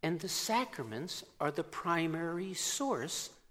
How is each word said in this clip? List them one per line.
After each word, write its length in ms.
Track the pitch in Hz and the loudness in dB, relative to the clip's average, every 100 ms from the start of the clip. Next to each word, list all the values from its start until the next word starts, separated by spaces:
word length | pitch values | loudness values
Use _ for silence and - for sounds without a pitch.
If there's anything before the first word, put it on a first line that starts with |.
And 160 | 165 170 | 2 0
the 100 | 180 | 0
sacraments 920 | - - 226 247 - 117 110 131 - - - | -2 2 2 2 -4 -4 -4 -4 -6 -10 0
are 120 | 147 | 0
the 120 | 147 | 0
primary 880 | 160 - 180 170 165 160 170 175 190 | -4 -2 2 4 4 2 0 -2 -4
source 760 | 180 - - 277 175 143 - - - - | -2 0 0 2 0 0 -4 -6 -10 -20